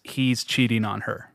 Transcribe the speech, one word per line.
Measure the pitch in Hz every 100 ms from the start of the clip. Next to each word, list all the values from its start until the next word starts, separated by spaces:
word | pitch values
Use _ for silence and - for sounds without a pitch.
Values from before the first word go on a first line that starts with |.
he's | - - 131 120
cheating | - - 120 113 107
on | 104
her. | - - -